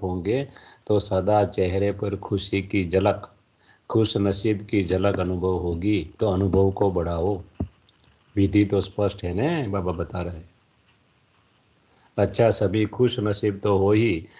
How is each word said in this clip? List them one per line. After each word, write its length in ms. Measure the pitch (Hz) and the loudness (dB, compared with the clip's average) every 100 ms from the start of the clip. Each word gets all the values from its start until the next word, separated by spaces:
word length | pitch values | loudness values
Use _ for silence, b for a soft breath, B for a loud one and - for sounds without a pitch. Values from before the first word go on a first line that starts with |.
होंगे 440 | 95 90 87 127 139 B B B - | -4 -4 -2 -2 -4 B B B -2
तो 120 | 104 | 0
सदा 440 | - 95 92 104 | 0 0 2 2
चेहरे 480 | 95 - 92 95 101 | 2 0 0 0 0
पर 240 | 98 104 95 | -2 -4 -6
खुशी 460 | - 101 - 98 | -4 -4 -2 -4
की 220 | 95 104 | -2 -2
झलक, 480 | 90 92 101 - - _ _ b b b - | 0 2 2 0 -6 _ _ b b b -4
खुश 280 | 117 107 104 | 0 2 2
नसीब 480 | 101 95 113 104 101 | 0 0 0 -2 -2
की 180 | 104 | -2
झलक 360 | 87 92 101 95 | 0 0 0 0
अनुभव 340 | 90 92 92 | -2 -2 0
होगी। 560 | 90 87 82 101 104 78 - | -2 -2 -2 -2 -2 -4 -4
तो 120 | 107 | -2
अनुभव 400 | 90 95 92 98 | 0 2 4 2
को 200 | 95 101 | 2 0
बढ़ाओ। 500 | 90 85 85 92 98 - - - - _ _ _ _ _ 101 | 0 -2 -2 -2 -2 -8 -10 -10 -12 _ _ _ _ _ 0
विधि 300 | 98 104 101 | 2 4 4
तो 160 | 98 | 2
स्पष्ट 420 | 92 - 101 - | 0 -2 -2 -2
है 100 | 87 | -4
ना, 360 | 87 143 170 113 | -2 -2 -2 -4
बाबा 220 | 98 90 | -4 -4
बता 300 | 85 85 90 | -4 -6 -6
रहे 140 | 87 82 | -8 -10
हैं। 140 | 90 _ _ _ _ _ _ _ _ _ _ _ _ _ b b b - | -16 _ _ _ _ _ _ _ _ _ _ _ _ _ b b b -2
अच्छा, 320 | 98 101 117 | 0 4 2
सभी 360 | - 101 110 104 | 4 0 0 0
खुश 340 | - 123 117 | 2 0 0
नसीब 400 | 104 101 107 98 | -2 -2 -2 -2
तो 180 | 104 98 | 0 2
हो 140 | 98 | 4
ही, 360 | 107 117 82 B B | 4 2 0 B B